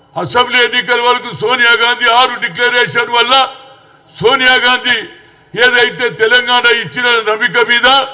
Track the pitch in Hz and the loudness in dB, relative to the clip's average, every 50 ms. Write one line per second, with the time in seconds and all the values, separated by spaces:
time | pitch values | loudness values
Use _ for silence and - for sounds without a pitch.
0 | _ _ _ - - 135 - 240 247 247 247 254 240 226 233 247 240 180 247 240 | _ _ _ -8 -8 -2 0 0 0 2 0 0 0 0 -2 -4 -2 -2 -2 0
1 | 240 240 247 247 247 240 214 - - 220 247 247 240 240 233 214 233 240 240 233 | 2 0 0 0 -4 -8 -8 -6 -2 -2 0 2 4 2 4 2 2 0 -2 0
2 | 247 240 226 240 254 247 247 226 - 233 165 233 240 240 240 247 240 233 233 233 | 0 2 2 2 2 2 -2 -6 -8 -8 -4 -2 -2 0 0 0 -2 0 -2 -4
3 | 233 226 233 240 233 240 262 269 262 254 - - - - - - _ _ _ _ | -4 0 0 0 0 2 2 2 2 0 -4 -12 -20 -20 -20 -20 _ _ _ _
4 | _ _ _ - 180 226 269 262 254 254 254 247 - 247 254 247 247 247 240 220 | _ _ _ -2 0 0 2 2 2 2 2 2 2 0 0 0 -2 -2 -4 -4
5 | 190 - - - - _ _ _ _ _ - 196 240 247 247 240 240 226 - - | -4 -10 -16 -20 -20 _ _ _ _ _ -2 0 2 2 2 2 0 0 -2 -4
6 | 247 226 170 - 220 220 240 247 247 240 247 240 233 240 233 233 226 165 - 247 | -6 -6 -2 -2 0 2 2 2 2 0 0 2 2 2 0 0 -2 -6 -6 -4
7 | 247 240 240 233 220 214 214 214 233 240 170 240 226 214 240 240 240 254 269 277 | -2 0 0 0 0 -2 -2 -2 -2 -2 0 0 0 2 2 2 4 4 2 2
8 | 262 - | 0 -2